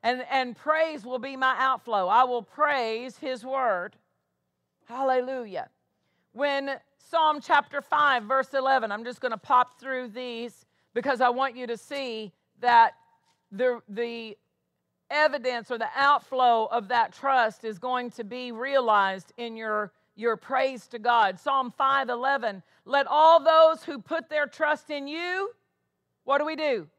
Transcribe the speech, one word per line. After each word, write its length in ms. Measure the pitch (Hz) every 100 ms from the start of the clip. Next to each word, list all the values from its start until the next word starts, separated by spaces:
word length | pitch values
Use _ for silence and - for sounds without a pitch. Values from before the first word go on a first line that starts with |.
and, 240 | 226 254 -
and 240 | 269 254 233
praise 500 | 294 311 320 302 214
will 140 | 254
be 160 | 262 262
my 200 | 262 247
outflow. 480 | 262 247 - 208 185
I 160 | 220
will 180 | 254 240
praise 760 | 202 - 294 277 226 220 254 -
his 280 | 302 254 254
word. 520 | 269 254 185 190 _ _ _ _ _ _ _ _ _ _
Hallelujah. 840 | 240 269 254 247 262 220 175 - _ _ _ _ _ _
When 480 | 220 285 277 277 269 _ _ _
Psalm 320 | 330 311 302
chapter 400 | - 285 285 285
five, 420 | - 294 294 254
verse 300 | 208 269 262
eleven, 400 | 277 269 269 220
I'm 100 | 208
just 160 | 233 240
gonna 160 | 254 220
pop 420 | - 254 247 _
through 320 | 254 262 247
these 560 | 214 254 233 233 _ _ _ _
because 260 | 233 262 254
I 80 | 247
want 300 | 247 269 240
you 100 | 247
to 80 | 233
see 560 | - 277 262 220 208 _ _ _
that 320 | 247 233 226 - _ _ _ _ _
the, 300 | 196 254 240 _
the 480 | 208 233 233 220 202 _ _ _ _ _ _ _
evidence 600 | 294 302 277 247 247 220
or 80 | 233
the 120 | 220
outflow 760 | 254 277 285 - 262 247 233 220
of 200 | 233 196
that 240 | 240 226
trust 540 | - 269 262 220 - 226
is 120 | 196
going 340 | 254 254 247
to 120 | -
be 300 | 214 247 247
realized 800 | 226 262 277 240 208 190 190 - -
in 220 | 240 220
your, 340 | 220 214 208 _ _ -
your 220 | 233 226
praise 500 | - 262 269 254 -
to 120 | 240
God. 380 | 226 240 202 190
Psalm 360 | 285 269 247 -
five 300 | 269 277 254
eleven, 560 | 240 269 277 226 196 _ _ -
"Let 220 | 277 277
all 360 | 294 320 330
those 400 | 294 320 320 320
who 160 | - 285
put 300 | - 311 320
their 180 | 302 285
trust 420 | - 302 302 -
in 200 | 294 277
you," 420 | 311 349 370 392 - _ _ _ _ _ _
what 140 | - 277
do 80 | 302
we 100 | 311
do? 320 | 302 233 151